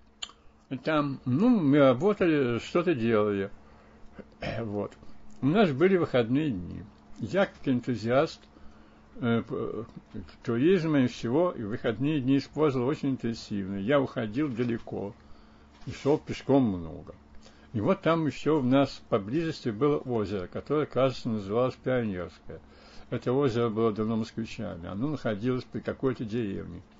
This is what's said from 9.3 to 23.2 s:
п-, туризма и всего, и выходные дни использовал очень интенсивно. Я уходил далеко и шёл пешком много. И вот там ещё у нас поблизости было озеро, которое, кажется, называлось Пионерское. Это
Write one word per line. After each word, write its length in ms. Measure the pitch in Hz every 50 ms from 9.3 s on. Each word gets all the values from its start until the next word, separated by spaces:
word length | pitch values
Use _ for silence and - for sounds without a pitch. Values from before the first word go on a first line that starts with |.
| 233 226 -
п-, 380 | - 131 - 120 - - 107 117 - - - - - - 107 95 - - - -
туризма 580 | - 117 117 135 170 196 185 156 165 151 143
и 60 | 127 120
всего, 440 | - - - 117 123 151 180 175 -
и 100 | - 117
выходные 580 | 98 117 123 - 131 110 - 135 147 160 147
дни 180 | 120 127 139 139
использовал 500 | 135 - - 143 156 151 127 123 120 127
очень 220 | 156 - - 139
интенсивно. 640 | 135 123 - 117 113 113 - - 113 101 95 92 98
Я 240 | 98 98 107 143 143
уходил 480 | 135 131 - 131 117 107 104 131 156 147
далеко 640 | 120 104 123 123 117 110 - - 110 98 98 101 - - - - - - - - - - - - - - -
и 60 | - -
шёл 260 | - - 135 151 151
пешком 440 | - - 110 - - - 131 139 131
много. 500 | 113 95 87 82 80 76 76 - - - - - - - - - - - - - - -
И 80 | 113
вот 220 | 104 156 190 - -
там 240 | 160 165 165 160
ещё 340 | 139 127 - - 143 156 156
у 20 | 127
нас 400 | 123 131 139 139 135 - - - -
поблизости 600 | - 110 98 101 123 165 170 160 147 - - 127
было 300 | 107 104 139 147 143 -
озеро, 480 | - 127 120 113 104 87 104 98 90
которое, 400 | 90 - 98 98 - 139 151 143
кажется, 420 | - - 123 131 135 123 - - 127
называлось 480 | 110 107 98 98 101 117 127 127 -
Пионерское. 840 | - - 127 127 127 117 107 95 90 87 82 - - - - 82 80 - - - - - - - - - -
Это 220 | - 117